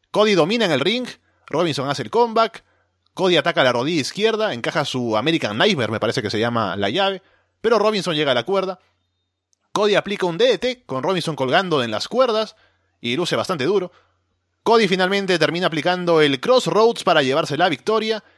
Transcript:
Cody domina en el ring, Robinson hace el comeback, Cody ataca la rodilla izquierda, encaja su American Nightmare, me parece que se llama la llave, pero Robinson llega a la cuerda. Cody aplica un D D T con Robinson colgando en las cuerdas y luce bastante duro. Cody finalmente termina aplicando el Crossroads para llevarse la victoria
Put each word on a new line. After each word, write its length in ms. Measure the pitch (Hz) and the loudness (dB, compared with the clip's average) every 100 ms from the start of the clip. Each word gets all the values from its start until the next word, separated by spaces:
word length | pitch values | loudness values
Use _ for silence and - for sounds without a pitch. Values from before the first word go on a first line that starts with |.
| _ | _
Cody 220 | 190 214 | 0 2
domina 320 | 185 156 233 196 | 4 2 2 0
en 60 | |
el 80 | 135 | 0
ring, 280 | 165 240 240 - _ _ - | 0 -2 -6 -14 _ _ -6
Robinson 420 | 151 175 139 135 | -2 -2 -2 -4
hace 120 | 139 | -4
el 60 | 120 | -2
comeback, 540 | 151 233 220 226 - - _ _ _ _ | 0 2 2 0 -2 -20 _ _ _ _
Cody 240 | - 185 165 | -2 2 2
ataca 260 | 170 160 | 2 2
la 100 | 131 | 2
rodilla 280 | 120 139 170 | 2 0 -2
izquierda, 520 | 123 185 220 214 214 | -4 -2 -2 0 -2
encaja 300 | 147 - 165 | -4 -4 -4
su 320 | 143 131 120 107 | -4 -4 -2 0
American 420 | 139 165 113 110 | 0 0 -2 0
Nightmare, 340 | 196 160 107 | 0 2 -2
me 80 | 110 | 0
parece 220 | 110 127 | -2 -2
que 80 | 107 | -2
se 100 | 107 | -2
llama 360 | 117 117 101 98 | 0 0 -2 -2
la 140 | 101 | -2
llave, 320 | 156 196 190 - _ _ _ | 0 -2 -2 -12 _ _ _
pero 180 | 220 226 | 0 2
Robinson 360 | 208 214 180 151 | 2 0 -2 -2
llega 160 | 143 | 2
a 40 | 123 | 0
la 80 | |
cuerda. 360 | 117 196 190 185 _ _ _ _ _ _ _ _ _ | 0 -2 -2 -8 _ _ _ _ _ _ _ _ _
Cody 240 | - 214 180 | 0 2 2
aplica 300 | 202 208 185 | 0 -2 -4
un 120 | 165 | 2
D 100 | 254 | 2
D 100 | 185 | 2
T 260 | 247 247 - | -2 -6 -8
con 180 | 131 | -6
Robinson 320 | 147 190 165 143 | -2 -2 -4 -4
colgando 480 | 135 170 190 147 | 0 0 0 -2
en 80 | 117 | -2
las 160 | 107 - | -4 -4
cuerdas 480 | 233 254 220 214 - _ _ _ _ | 0 0 0 -4 -10 _ _ _ _
y 140 | 120 131 | -6 -4
luce 200 | 170 123 | -2 -2
bastante 300 | 107 170 135 | -2 -2 0
duro. 260 | 202 - - _ _ _ _ _ _ | -2 -4 -12 _ _ _ _ _ _
Cody 240 | - 226 196 | 2 2 4
finalmente 500 | 185 185 202 190 175 | 2 0 0 0 2
termina 300 | 147 170 180 | 2 0 -2
aplicando 540 | 156 175 180 175 160 | -2 -2 -2 2 4
el 180 | 147 135 | 4 2
Crossroads 640 | - 254 170 180 233 226 | 2 2 2 2 2 2
para 180 | 190 160 | 2 2
llevarse 360 | 131 147 165 147 | 2 0 -2 0
la 120 | 180 | 0
victoria 540 | 147 - 220 220 214 - | 0 -2 -2 -2 -6 -10